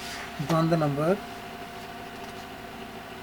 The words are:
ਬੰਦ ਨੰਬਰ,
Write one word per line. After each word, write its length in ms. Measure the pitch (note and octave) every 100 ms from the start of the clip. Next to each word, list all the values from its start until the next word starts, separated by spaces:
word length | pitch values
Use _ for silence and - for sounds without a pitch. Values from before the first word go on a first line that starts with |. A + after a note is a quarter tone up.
| - - - -
ਬੰਦ 320 | C#3 D#3+ E3
ਨੰਬਰ, 420 | E3 D3+ C#3 D#3+ G3+ - - - - - - - - - - - - - - - - - - - -